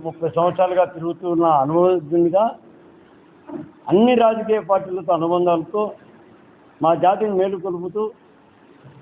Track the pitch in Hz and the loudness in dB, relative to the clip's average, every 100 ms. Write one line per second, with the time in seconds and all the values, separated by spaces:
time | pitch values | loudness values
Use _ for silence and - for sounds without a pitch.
0 | 160 160 165 165 175 175 185 180 180 175 | -10 -8 -4 0 0 0 0 0 -2 -4
1 | 165 170 180 170 170 147 139 165 180 180 | -10 -6 -4 0 2 2 2 2 2 2
2 | 147 170 170 185 226 - - - - - | 0 0 2 2 0 -4 -20 -20 -20 -20
3 | _ - _ _ - - - - - 180 | _ -20 _ _ -16 -16 -16 -16 0 4
4 | 240 240 226 220 220 214 170 190 190 185 | 4 4 2 2 -2 -2 0 -2 -2 -6
5 | 170 165 170 175 175 170 165 208 208 - | -2 -2 0 0 2 0 -2 -4 -6 -8
6 | - - - - _ _ _ - 156 165 | -20 -20 -20 -20 _ _ _ -2 0 2
7 | 175 202 214 190 196 190 185 175 180 202 | 2 2 0 0 -2 -4 -6 -8 -8 -6
8 | 214 - _ _ _ _ _ - - - | -8 -10 _ _ _ _ _ -20 -20 -20